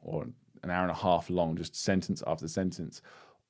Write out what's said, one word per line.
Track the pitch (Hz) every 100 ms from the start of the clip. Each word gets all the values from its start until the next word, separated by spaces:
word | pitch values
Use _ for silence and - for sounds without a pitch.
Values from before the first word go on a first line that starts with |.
or | - 78 - - _ -
an | 90
hour | 90
and | 90
a |
half | 82 95 85 -
long, | 87 82 85
just | 82 -
sentence | - 95 - 95 -
after | 80 80
sentence, | 98 92 87 80 - - - - _ _